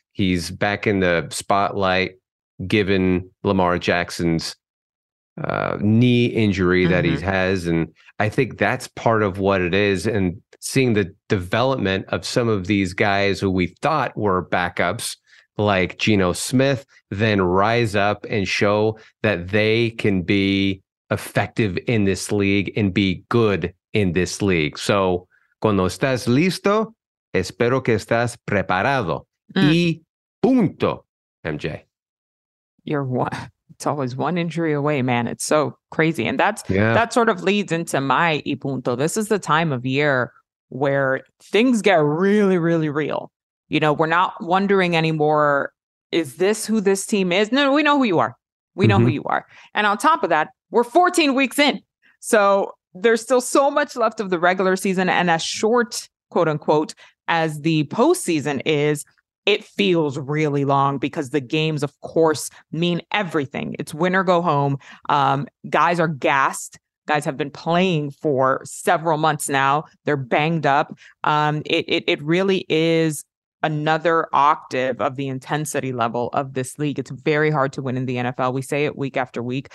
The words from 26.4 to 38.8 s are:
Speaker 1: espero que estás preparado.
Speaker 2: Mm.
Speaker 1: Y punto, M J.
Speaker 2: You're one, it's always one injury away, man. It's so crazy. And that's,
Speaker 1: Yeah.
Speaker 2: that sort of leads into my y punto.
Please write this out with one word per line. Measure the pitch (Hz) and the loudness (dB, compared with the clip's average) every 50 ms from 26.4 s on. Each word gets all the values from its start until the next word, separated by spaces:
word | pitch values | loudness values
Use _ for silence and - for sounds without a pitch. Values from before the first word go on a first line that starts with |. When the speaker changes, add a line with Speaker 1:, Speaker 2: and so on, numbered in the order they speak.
| 180 185 180 - - 196 208 220 214 220 - _ _ _ _ _ _ _ - | 2 0 -2 0 0 0 2 2 0 -4 -8 _ _ _ _ _ _ _ -2
Speaker 1:
espero | 95 92 - - - 117 120 131 131 - | -2 -2 -2 -2 -2 0 0 0 0 2
que | 127 110 | 0 0
estás | 101 - - 117 117 120 117 - - - | 0 0 0 0 0 0 -2 -6 -10 -6
preparado. | - 104 95 85 - 92 92 110 135 139 127 98 80 69 - - _ _ _ _ _ - | -2 -2 -2 0 0 0 0 2 0 0 0 -2 -2 -4 -6 -6 _ _ _ _ _ 0
Speaker 2:
Mm. | 185 165 147 | 2 2 4
Speaker 1:
Y | 160 170 175 170 160 - _ _ _ _ _ _ _ - | 4 2 2 0 -2 -4 _ _ _ _ _ _ _ -2
punto, | - 240 269 247 185 - - - 110 82 64 - _ _ _ _ _ _ _ _ - | 0 2 2 2 2 0 -2 -2 -2 -2 -2 -4 _ _ _ _ _ _ _ _ -10
M | 82 76 | -8 -8
J. | 71 - 76 73 - _ _ _ _ _ _ _ _ _ _ _ _ _ _ _ _ _ _ _ _ - | -6 -8 -8 -10 -10 _ _ _ _ _ _ _ _ _ _ _ _ _ _ _ _ _ _ _ _ -10
Speaker 2:
You're | 156 151 143 139 | -6 -4 -4 -4
one, | 127 123 123 - - - - 113 - _ _ _ _ | -4 -4 -4 -4 -4 -6 -10 -12 -14 _ _ _ _
it's | - - - | -18 -6 -4
always | 143 139 147 131 123 123 | -4 -4 -2 -4 -6 -4
one | 131 131 151 180 | -4 -4 -4 -2
injury | 170 170 165 147 170 170 156 147 | -4 -4 -4 -4 -4 -2 -2 -2
away, | 143 139 151 151 135 | -2 -2 -2 0 0
man. | 123 131 120 120 117 | 0 0 0 0 -2
It's | - - - - | -4 -6 -8 -2
so | - 151 151 139 131 - _ _ _ | 0 2 2 2 0 -6 _ _ _
crazy. | - - 160 165 156 - 110 | -2 0 0 0 0 -2 -4
And | - 135 - | -4 0 0
that's, | 170 202 214 - - - | 0 0 0 -4 -6 -2
Speaker 1:
Yeah. | 92 98 107 113 113 | 0 2 2 4 4
Speaker 2:
that | 214 233 226 - | 2 0 2 2
sort | 247 226 226 | 2 2 2
of | 196 180 165 | 0 0 0
leads | 190 208 208 180 - | 0 0 0 0 -2
into | 165 165 165 - - 135 | -4 -4 -4 -2 -4 -2
my | 139 135 127 147 170 165 151 139 - | 0 2 2 2 2 2 0 -2 -2
y | 143 143 135 | -6 -6 -4
punto. | - 139 135 131 | -4 -6 -6 -4